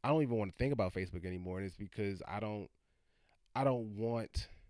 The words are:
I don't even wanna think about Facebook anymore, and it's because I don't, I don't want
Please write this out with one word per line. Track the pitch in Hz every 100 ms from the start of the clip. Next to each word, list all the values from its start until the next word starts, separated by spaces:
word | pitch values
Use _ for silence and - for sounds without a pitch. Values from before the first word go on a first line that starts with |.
I | 123
don't | 160
even | 139 117
wanna | 101 -
think | 131
about | 131 95
Facebook | 92 95 92 90
anymore, | 90 90 92
and | 98
it's | 92
because | 101 - 101 95 -
I | 104
don't, | 107 104 95 _ _ _ _ _ _ _ _ 127
I |
don't | 135 123 110 104
want | 113 117 110 - - -